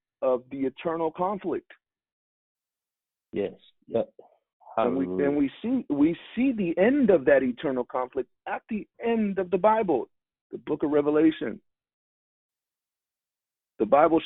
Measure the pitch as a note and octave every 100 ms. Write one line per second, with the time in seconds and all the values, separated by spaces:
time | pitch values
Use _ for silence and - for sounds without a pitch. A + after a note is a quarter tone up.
0 | _ _ C3+ B2+ B2+ C#3 C3+ - F3 E3
1 | D#3+ D#3 F3+ G3+ F#3 A2+ - - _ _
2 | _ _ _ _ _ _ _ _ _ _
3 | _ _ _ - G2 - _ _ - A#2
4 | - - - _ _ _ - - A2+ -
5 | C3+ F#3 C#3+ D3 C#3 - G#3+ C4 - C#3
6 | D3+ E3+ - - C4 A3+ F3 E3 G3+ C#4+
7 | A#3+ F3 C3 C#3 C3 A#2+ D#3 C3 A#2+ C3
8 | B2+ C#3 A#2+ _ - G#3 - G#3+ - -
9 | A#3 A#3 G#3+ G3 F3+ F#3 G3+ A3 G#3+ C#3
10 | - _ _ _ _ G#2+ B2 D3 - D3
11 | D3 D3+ D#3+ D#3 C3 F#2 _ _ _ _
12 | _ _ _ _ _ _ _ _ _ _
13 | _ _ _ _ _ _ _ - A2 C#3
14 | D#3+ D#3+